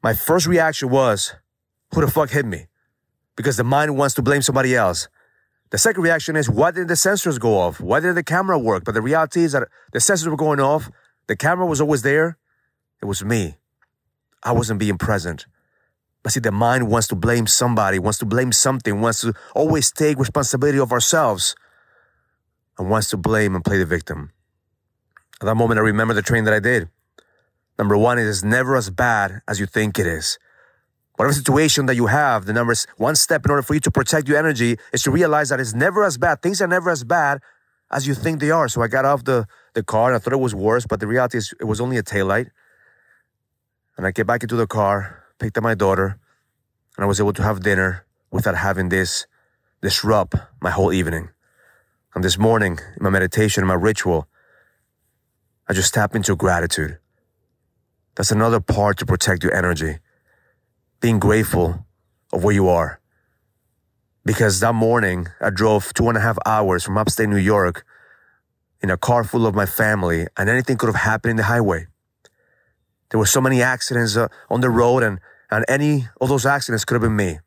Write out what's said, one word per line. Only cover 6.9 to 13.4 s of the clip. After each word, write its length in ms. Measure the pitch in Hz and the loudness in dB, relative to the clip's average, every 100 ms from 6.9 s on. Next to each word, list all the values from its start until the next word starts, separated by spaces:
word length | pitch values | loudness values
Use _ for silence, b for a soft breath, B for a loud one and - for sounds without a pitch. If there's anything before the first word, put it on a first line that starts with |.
sensors 440 | 170 190 202 175 131 | 0 2 0 -2 0
go 220 | 117 104 | 2 2
off? 220 | 87 78 | 2 -2
Why 180 | 87 127 | 0 0
didn't 160 | 170 175 | 2 -2
the 80 | |
camera 340 | 160 170 190 165 | -2 -2 0 0
work?" 280 | 117 98 87 | 0 -2 -2
But 80 | |
the 80 | 110 | -4
reality 420 | 113 156 160 180 | 0 0 0 0
is 80 | 165 | 0
that 160 | 139 117 b b | 0 -4 b b
the 80 | - | -2
sensors 280 | 117 190 160 | 0 0 -2
were 100 | 151 | -2
going 240 | 156 143 | 0 2
off, 280 | 139 151 - b b b - | 2 0 -4 b b b -8
the 100 | 107 | -2
camera 300 | 147 180 180 | 0 0 -2
was 160 | 147 | 0
always 220 | 151 147 | 0 0
there, 340 | 123 147 160 165 _ _ _ _ _ _ | 2 2 0 -4 _ _ _ _ _ _
it 40 | 101 | -6
was 200 | 95 98 | -6 -2
me. 320 | 117 | -2